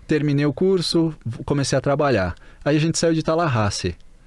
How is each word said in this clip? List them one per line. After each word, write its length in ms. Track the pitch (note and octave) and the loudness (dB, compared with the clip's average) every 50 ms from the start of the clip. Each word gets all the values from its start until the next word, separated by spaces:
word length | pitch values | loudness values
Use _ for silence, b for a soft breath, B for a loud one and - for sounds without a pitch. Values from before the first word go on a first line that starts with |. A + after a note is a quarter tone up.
| - | -4
terminei 380 | - D#3 D3+ C#3+ D3+ C#3 C#3 D3 | -2 0 0 2 0 2 2 0
o 80 | D3 | 0
curso, 640 | C3+ - F#3 F#3+ F#3+ F3+ E3 - - E3+ D#3+ D#3+ D#3 - - A#2+ A#2 - - | 0 0 2 2 2 2 0 0 0 0 0 0 -2 -6 -10 -10 -10 -8 -6
comecei 320 | - C#3+ C#3+ C3+ - - C3+ | -4 -2 -2 0 0 -2 -2
a 20 | |
trabalhar. 540 | - C#3+ C#3 C#3+ D3+ C#3+ B2 G2+ F#2 F2+ - B B B B B | 0 0 0 2 2 2 2 2 0 -2 -4 B B B B B
Aí 140 | B D3+ D3+ | B 0 2
a 40 | D#3 | 2
gente 180 | D3+ E3 D#3 - | 2 0 0 0
saiu 160 | - E3 E3 | 0 2 2
de 80 | D#3+ | 0
Tallahassee. 720 | D3+ - D#3+ E3 F3 D#3 A#2+ A2 G#2+ G2+ - - - F#2 F2 - - - - B B | 0 0 0 0 0 0 0 0 0 0 -2 -4 -6 -6 -8 -8 -14 -20 -20 B B